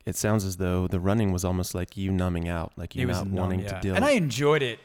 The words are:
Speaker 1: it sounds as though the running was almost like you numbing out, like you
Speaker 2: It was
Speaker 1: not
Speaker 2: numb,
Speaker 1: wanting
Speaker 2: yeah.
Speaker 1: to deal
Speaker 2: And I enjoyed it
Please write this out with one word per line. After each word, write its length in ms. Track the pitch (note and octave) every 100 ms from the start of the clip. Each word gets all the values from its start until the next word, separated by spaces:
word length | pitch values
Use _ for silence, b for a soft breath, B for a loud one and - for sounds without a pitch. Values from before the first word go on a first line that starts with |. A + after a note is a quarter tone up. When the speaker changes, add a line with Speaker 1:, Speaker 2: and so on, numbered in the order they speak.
Speaker 1:
it 120 | - -
sounds 280 | G#2+ G#2+
as 140 | F#2+ F2+
though 300 | F2+ F2+ F2+
the 120 | F#2
running 320 | F#2 G#2+ G2+
was 140 | F2+ F2+
almost 300 | F2+ - -
like 200 | F2+ -
you 160 | F#2+
numbing 380 | F#2+ F#2 E2+ E2+
out, 240 | E2+ D#2+ -
like 200 | E2 -
you 80 |
Speaker 2:
It 20 | -
was 120 | F2+
Speaker 1:
not 100 | G2
Speaker 2:
numb, 80 | F#2
Speaker 1:
wanting 240 | F#2 F#2
Speaker 2:
yeah. 140 | G2+
Speaker 1:
to 80 | F#2+
deal 140 | G2 F#2
Speaker 2:
And 80 |
I 80 | C#4
enjoyed 520 | C4 D#3 A2+ C#3+ D3+
it 160 | B2+ A2